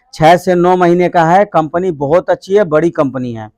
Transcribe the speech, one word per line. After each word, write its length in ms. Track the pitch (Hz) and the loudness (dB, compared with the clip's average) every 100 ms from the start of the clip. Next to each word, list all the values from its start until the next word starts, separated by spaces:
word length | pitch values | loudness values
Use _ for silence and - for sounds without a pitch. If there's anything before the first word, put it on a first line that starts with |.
| _ | _
छह 220 | - 160 175 | 0 2 2
से 180 | 180 | 2
नौ 220 | 180 180 185 | 0 2 2
महीने 320 | 175 175 175 | 2 2 0
का 160 | 175 | 0
है। 200 | 160 185 | 2 2
कंपनी 460 | 208 165 156 175 185 | 2 -2 -2 -4 -4
बहुत 380 | 143 143 175 185 | -4 0 0 0
अच्छी 240 | 175 - | -6 -2
है, 100 | 202 180 | -2 0
बड़ी 240 | 151 170 | 0 0
कंपनी 400 | 165 139 131 123 | -2 -4 -4 -10
है। 160 | 113 107 | -10 -16